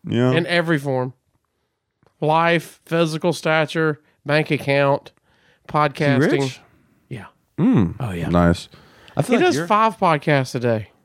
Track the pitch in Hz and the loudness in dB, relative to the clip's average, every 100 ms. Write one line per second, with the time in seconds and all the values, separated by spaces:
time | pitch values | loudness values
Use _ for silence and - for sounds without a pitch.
0 | - 117 127 151 170 175 165 156 143 131 | -2 0 2 2 0 -2 0 -2 -2 -4
1 | 127 - _ _ _ _ _ _ _ _ | -4 -10 _ _ _ _ _ _ _ _
2 | _ _ 151 160 170 170 - - - 165 | _ _ 0 2 2 0 -2 -20 -6 -2
3 | 165 156 180 156 165 156 151 165 160 147 | 0 0 -2 -2 0 0 0 -2 -2 -4
4 | _ _ - 151 151 147 139 139 139 143 | _ _ -2 0 0 -2 0 2 2 0
5 | - _ _ _ _ _ - 151 151 139 | -4 _ _ _ _ _ -6 -2 -2 0
6 | 147 131 165 143 135 - _ _ _ _ | 0 2 2 0 -2 -8 _ _ _ _
7 | _ 120 - _ _ - 208 202 85 - | _ -16 -16 _ _ -2 2 2 0 -2
8 | 123 90 82 87 87 87 - - - - | -6 -6 0 2 4 2 -4 -20 -20 -20
9 | - - 160 240 359 143 170 214 226 - | -8 -6 0 2 2 0 0 0 0 0
10 | 185 151 160 143 127 131 120 113 104 _ | 0 0 0 0 0 -2 -2 -2 -4 _